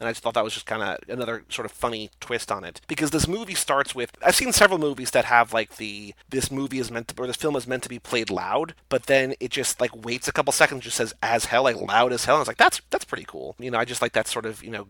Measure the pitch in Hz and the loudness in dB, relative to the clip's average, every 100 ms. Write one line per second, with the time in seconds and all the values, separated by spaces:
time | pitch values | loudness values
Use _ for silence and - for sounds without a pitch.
0 | 117 113 117 117 110 - - 110 101 90 | -6 -4 -2 0 0 -4 -6 -4 -4 -6
1 | - 123 117 113 - - 107 - 123 113 | -8 -8 -6 -6 -8 -10 -10 -4 -4 -4
2 | 107 - - 120 - 101 85 - - 147 | -10 -12 -6 -4 -2 -6 -6 -12 -8 -2
3 | 151 156 151 196 214 185 - 139 139 127 | 0 2 0 -2 -4 -4 0 0 0 -4
4 | 120 - - 180 262 - 208 185 151 135 | -8 0 4 4 4 6 6 6 0 -2
5 | 127 131 117 120 117 117 107 - 107 101 | 0 2 6 6 6 2 -2 -6 -12 -12
6 | 104 98 - 131 127 135 139 131 120 117 | -14 -18 -8 -4 -2 -2 -4 -4 -6 -6
7 | 117 - 127 117 156 143 123 127 - 123 | -8 -6 -6 -2 -2 -2 -2 -6 -6 -12
8 | - 120 110 92 90 135 160 - - 131 | -4 -2 -2 -2 -2 -2 -2 -8 -4 -2
9 | - 135 131 135 127 - 123 - 123 113 | 4 2 2 -4 -6 -4 -2 0 -2 -4
10 | 113 120 - 147 143 - 151 135 113 - | -8 -6 -4 0 0 4 4 2 -6 -4
11 | 113 - 107 117 - 117 135 113 95 107 | -4 -2 0 0 2 2 4 2 2 4
12 | 123 120 - 147 127 113 370 - - 381 | 4 2 4 4 4 4 4 4 -4 -6
13 | - - - 78 65 - 123 117 107 123 | -6 -10 -10 -12 -12 -10 -4 -2 -2 0
14 | 117 - 110 123 110 110 98 110 101 | 0 0 0 -2 -6 -8 -10 -12 -12